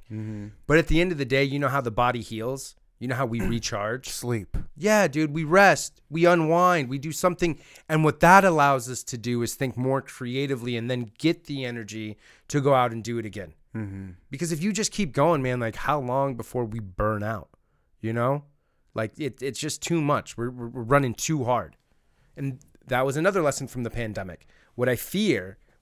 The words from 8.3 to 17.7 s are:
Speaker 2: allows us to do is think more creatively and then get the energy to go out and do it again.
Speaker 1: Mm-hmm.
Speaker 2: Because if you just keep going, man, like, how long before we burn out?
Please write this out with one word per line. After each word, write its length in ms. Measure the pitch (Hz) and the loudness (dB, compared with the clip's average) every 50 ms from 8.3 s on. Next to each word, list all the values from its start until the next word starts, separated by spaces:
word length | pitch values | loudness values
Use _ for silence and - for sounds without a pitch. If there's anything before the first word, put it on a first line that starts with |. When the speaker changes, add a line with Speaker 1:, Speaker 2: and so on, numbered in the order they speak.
| 185 196 190 | 10 10 8
Speaker 2:
allows 460 | 190 165 151 143 143 139 131 113 123 | 8 6 4 4 4 4 2 0 -4
us 140 | 127 - - | -10 -10 -10
to 160 | - - 117 | -10 -10 -6
do 240 | 104 120 120 117 117 | -4 -2 0 0 0
is 100 | 110 - | -2 -2
think 240 | - 139 127 117 123 | -4 -4 -4 -4 -2
more 240 | 127 131 135 135 | -2 0 0 0
creatively 760 | - - - - 131 120 123 135 143 139 139 120 117 127 120 | -2 -6 -12 -10 -8 -6 -4 -2 -2 -2 -2 -4 -4 -4 -4
and 140 | 113 113 123 | -4 -2 -4
then 220 | 127 123 120 104 - - | -4 -4 -6 -8 -8 -2
get 240 | - 160 170 - - | 0 0 0 -2 -6
the 200 | - 143 139 131 | -10 -8 -8 -6
energy 540 | 120 120 117 110 98 107 110 107 107 104 - _ - - _ _ - | -6 -8 -8 -10 -10 -10 -10 -10 -10 -12 -14 _ -20 -20 _ _ -4
to 120 | - 147 | -2 0
go 140 | 131 143 139 | 2 4 4
out 180 | 127 123 120 | 4 4 2
and 120 | 113 113 104 | 0 -4 -6
do 160 | 117 117 117 | -6 -6 -6
it 60 | 107 107 | -6 -8
again. 260 | 95 104 92 78 73 _ _ _ - | -8 -10 -12 -14 -16 _ _ _ -10
Speaker 1:
Mm-hmm. 340 | 110 107 98 98 98 95 95 87 - _ - | -8 -8 -8 -8 -10 -12 -14 -16 -18 _ -12
Speaker 2:
Because 200 | 139 139 175 160 | -8 -6 -6 -4
if 120 | 170 147 170 | -4 -2 -2
you 100 | 214 202 | -2 -2
just 180 | 226 208 - | -2 -4 -4
keep 200 | - - 202 143 107 | -2 -4 -4 -2 0
going, 300 | 143 143 170 170 143 131 | 2 2 2 2 2 0
man, 160 | 127 123 123 | -2 -2 -2
like, 160 | 117 113 104 | -4 -4 -6
how 240 | - - - 147 147 | -6 -4 -2 -2 -2
long 340 | 131 123 123 135 139 139 131 | -2 -2 -2 -2 -2 -2 -4
before 320 | 117 - - - 127 120 | -6 -10 -8 -6 -4 -4
we 140 | 110 110 113 | -4 -6 -8
burn 420 | 101 95 90 - 104 107 110 104 | -10 -8 -6 -2 -2 0 0 -2
out? 280 | 104 107 113 95 - - _ _ _ _ | -2 -4 -6 -6 -10 -16 _ _ _ _